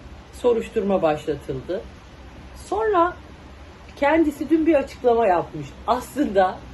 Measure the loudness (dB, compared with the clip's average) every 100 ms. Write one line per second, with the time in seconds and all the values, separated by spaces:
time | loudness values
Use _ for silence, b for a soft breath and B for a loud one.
0 | -20 -20 -20 -2 0 0 0 -4 0 2
1 | 2 0 -4 -8 -6 -10 -6 -8 -10 -20
2 | -20 -20 -20 -20 -20 -16 -6 -2 2 2
3 | 2 -2 -18 -20 -20 -20 -20 -20 -16 -2
4 | 2 4 2 0 0 2 4 2 0 0
5 | 2 4 4 2 0 -8 -12 -8 -2 -2
6 | -2 -4 0 2 2 0 -14